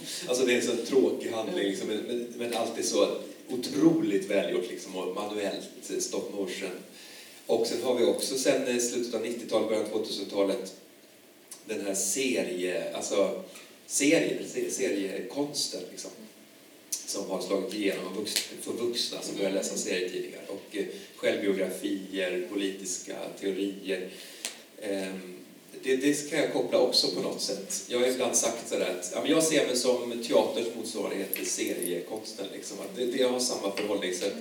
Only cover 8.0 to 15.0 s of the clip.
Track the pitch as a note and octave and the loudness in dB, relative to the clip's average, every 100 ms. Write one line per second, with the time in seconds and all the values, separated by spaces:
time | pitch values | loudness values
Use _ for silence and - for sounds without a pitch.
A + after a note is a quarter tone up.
8 | - - - - - - B2 A#2+ A#2+ A#2+ | 6 4 0 2 4 4 4 2 2 0
9 | A#2+ A2 A#2 A2+ A2 C#3+ A2 G#2+ - G#2+ | 0 -2 -2 -4 0 2 2 0 0 -2
10 | - - F#2+ G2+ F#2+ - - - - - | -2 -4 -2 2 2 2 -4 -12 -20 -20
11 | - - - - - - - G#2 G2 F#2+ | -20 -20 -20 -20 -20 -16 -6 -4 -2 0
12 | - C3+ C3 G2+ F2+ F2+ F2+ F2 E2 - | 0 2 2 2 2 0 0 0 -2 -4
13 | - G2+ F#2+ E2 - - - - - - | 0 2 2 0 -8 -16 -18 -18 -4 2
14 | - E3+ - - - B2 - - G2 G2+ | 6 6 4 0 -2 -4 -2 0 0 0